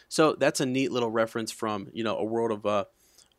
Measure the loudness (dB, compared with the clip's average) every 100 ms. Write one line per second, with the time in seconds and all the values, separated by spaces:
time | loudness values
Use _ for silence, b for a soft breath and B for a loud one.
0 | B 2 4 4 2 2 0 0 0 0
1 | 0 2 0 -2 -6 -6 -4 -4 -6 -6
2 | -2 -2 -2 0 0 0 0 0 0 _
3 | b b b